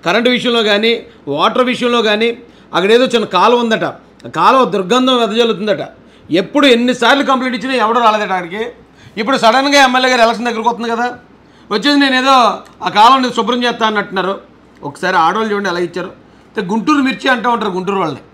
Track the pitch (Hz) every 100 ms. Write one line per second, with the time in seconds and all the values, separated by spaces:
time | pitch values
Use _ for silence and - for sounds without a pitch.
0 | 165 196 240 247 214 233 214 202 226 233
1 | - - - 143 190 226 247 240 240 240
2 | 220 208 226 233 - - - 160 190 226
3 | 254 233 214 185 202 240 233 214 151 -
4 | - - 123 156 180 262 240 196 185 240
5 | 254 254 226 220 233 190 214 180 131 -
6 | - - - 160 196 285 294 233 247 247
7 | 233 285 262 262 254 240 240 262 220 247
8 | 233 214 208 190 175 190 233 - - _
9 | - - 220 269 208 240 277 285 262 254
10 | 254 254 226 226 240 220 220 233 233 226
11 | 247 - - - _ _ - 214 269 285
12 | 277 254 262 269 226 185 - - 180 196
13 | 220 269 254 226 214 240 240 233 226 214
14 | 202 190 180 196 - - _ _ 139 139
15 | 180 185 160 202 220 202 196 175 180 180
16 | 180 - - _ _ - 180 220 208 294
17 | 262 180 269 247 220 233 208 180 185 196
18 | 170 123 -